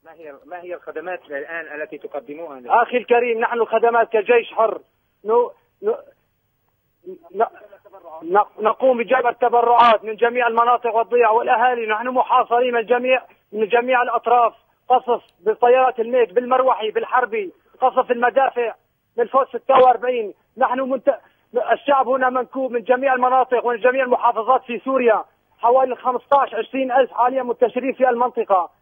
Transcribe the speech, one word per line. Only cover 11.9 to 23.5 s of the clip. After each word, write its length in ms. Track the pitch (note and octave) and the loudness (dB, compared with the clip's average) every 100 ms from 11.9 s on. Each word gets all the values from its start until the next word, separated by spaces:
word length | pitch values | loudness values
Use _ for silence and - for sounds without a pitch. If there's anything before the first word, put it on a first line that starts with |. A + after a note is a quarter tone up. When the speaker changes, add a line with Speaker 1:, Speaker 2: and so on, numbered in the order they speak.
| G#3+ A#3+ | -4 -4
Speaker 2:
محاصرين 680 | B3+ - B3 A#3+ A#3 B3 | -2 0 0 2 0 0
من 120 | A#3+ G#3 | -2 0
جميع، 360 | B3 B3 C4 - _ _ | -2 0 -2 -2 _ _
من 160 | G#3 G#3+ | -6 0
جميع 340 | A#3+ B3 B3+ | 0 0 0
الأطراف، 520 | A#3+ A3+ A3+ A#3+ A#3 - _ _ _ | 0 -4 0 2 2 -2 _ _ _
قصف 340 | B3 B3 A#3 _ _ | 0 0 -4 _ _
بالطيارات 600 | F#3 A3 A#3+ B3+ B3+ A#3+ | -6 0 4 4 4 0
الميج، 320 | A3+ B3 A3+ | -2 0 0
بالمروحي، 580 | F#3 B3 C4 C4 G3+ G#3+ | -2 0 0 2 0 -2
بالحربي، 600 | G#3+ A3+ A#3+ B3 A3 F#3+ - _ _ | -6 -2 -2 0 -4 -8 -12 _ _
قصف 300 | B3+ B3 B3 | -2 0 -2
المدافع 640 | A#3+ A#3+ A#3 C4+ - A#3 - _ _ _ - | 0 0 2 0 -2 -6 -8 _ _ _ -6
من 100 | A#3 | 0
فوق 220 | C4 C4 | 0 -2
ستة 260 | A#3+ _ | -6 _
وأربعين. 600 | C4 B3+ A#3 B3 B3 G#3+ - _ - | 4 6 4 0 -4 -6 -12 _ -4
نحن 240 | A#3+ B3+ | -2 -2
منت-، 380 | C4 C4 - A3+ _ _ _ A#3 - | -4 -2 -2 -2 _ _ _ -6 -2
الشعب 360 | A3+ - C#4 B3+ | -2 0 0 2
هنا 220 | C4 B3+ | 0 0
منكوب 400 | B3+ A#3+ C4 C4 | -2 -6 -6 -4
من 120 | A#3 | -6
جميع 320 | G#3 B3 C4+ | -2 0 0
المناطق 520 | B3+ B3+ C4 B3 | 0 2 2 2